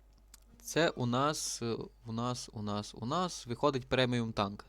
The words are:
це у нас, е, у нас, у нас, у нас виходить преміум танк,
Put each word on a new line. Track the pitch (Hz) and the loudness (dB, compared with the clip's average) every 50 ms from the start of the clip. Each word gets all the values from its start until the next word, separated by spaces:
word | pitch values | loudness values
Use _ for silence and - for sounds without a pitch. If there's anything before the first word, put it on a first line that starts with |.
| - - - - - - - - - - - - | -20 -20 -20 -20 -20 -20 -20 -20 -20 -20 -20 -18
це | - - - 147 165 165 | -12 -2 2 4 4 4
у | - - 131 | 2 0 0
нас, | 120 120 127 139 151 156 - - - - - | 0 2 2 2 2 0 0 -4 -6 -4 -4
е, | 120 117 113 - - - - - - | -2 -2 -2 -4 -6 -8 -14 -14 -10
у | 117 | -6
нас, | 113 113 120 123 127 123 - - | -4 -2 -2 -2 -4 -4 -8 -10
у | - 107 | -8 -6
нас, | 104 104 104 104 107 - - | -4 -2 -2 -2 -4 -6 -8
у | - 135 | -8 -4
нас | 123 147 175 185 175 - - - | -2 0 0 0 -2 -4 -6 -8
виходить | 120 120 - - 147 139 131 123 - | -8 -2 2 4 4 4 2 0 0
преміум | - 123 131 123 123 120 117 113 | 2 4 4 4 2 2 0 0
танк, | 113 - 104 98 101 101 - | 0 0 0 0 -2 -6 -14